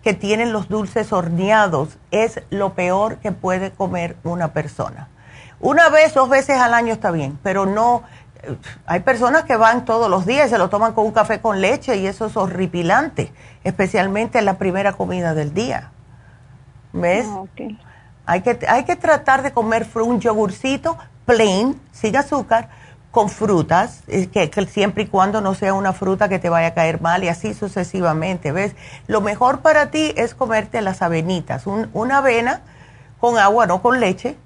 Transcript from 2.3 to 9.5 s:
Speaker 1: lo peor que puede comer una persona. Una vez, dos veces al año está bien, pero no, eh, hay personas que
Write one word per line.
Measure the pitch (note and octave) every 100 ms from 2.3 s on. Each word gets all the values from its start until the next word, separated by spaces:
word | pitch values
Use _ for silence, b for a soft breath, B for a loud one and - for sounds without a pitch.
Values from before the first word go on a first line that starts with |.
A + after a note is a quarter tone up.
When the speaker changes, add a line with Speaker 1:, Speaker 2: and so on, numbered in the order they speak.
| A3+ -
Speaker 1:
lo | G3 G3
peor | - F3+ F#3 A3 -
que | G#3+
puede | F3 F#3 F#3 F#3+
comer | - F#3+ F3+ E3+ E3+
una | E3 F3 D#3+
persona. | - D3 - - - - B B B B B
Una | B3 D4 E4
vez, | D4+ D#4
dos | C#4 C4
veces | C4+ C4+ C4+
al | A#3+
año | A#3 A#3
está | A3 G#3+
bien, | E3 C#3 C#3+
pero | G3 F#3+ F#3+
no, | G#3 A#3 A#3+ B B B -
eh, | - C3+ B B -
hay | F3
personas | G#3+ A#3 A#3+ D#4
que | D#4+